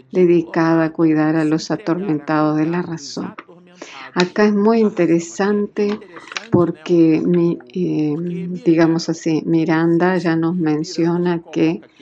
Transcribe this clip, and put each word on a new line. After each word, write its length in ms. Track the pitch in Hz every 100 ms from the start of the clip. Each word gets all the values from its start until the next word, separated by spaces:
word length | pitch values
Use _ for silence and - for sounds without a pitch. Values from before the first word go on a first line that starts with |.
| 131
dedicada 760 | 185 175 170 - 170 165 165 160
a 60 |
cuidar 440 | 160 165 156 156 160
a 100 | 151
los 240 | 160 -
atormentados 880 | 156 165 170 202 151 143 156 151 151
de 80 | 156
la 160 | 175
razón. 540 | 175 160 - - 185 - - 175 180 180 - - - 180
Acá 300 | 180 214 208
es 80 |
muy 260 | 202 208 226
interesante 1200 | 208 - 165 170 170 - 196 208 208 - 208 214 190 165 - - -
porque 680 | 175 170 160 156 175 165 156
mi, 360 | - 175 170 165 -
eh, 420 | 185 165 156 151 151 175 180 175 180 170
digamos 440 | 165 165 165 170
así, 340 | 160 170 156 -
Miranda 720 | 165 160 160 165 170 180 185
ya 180 | 170 165
nos 200 | 165 180
menciona 840 | 156 151 160 - 165 175 175 170 170
que 300 | 202 160 - - -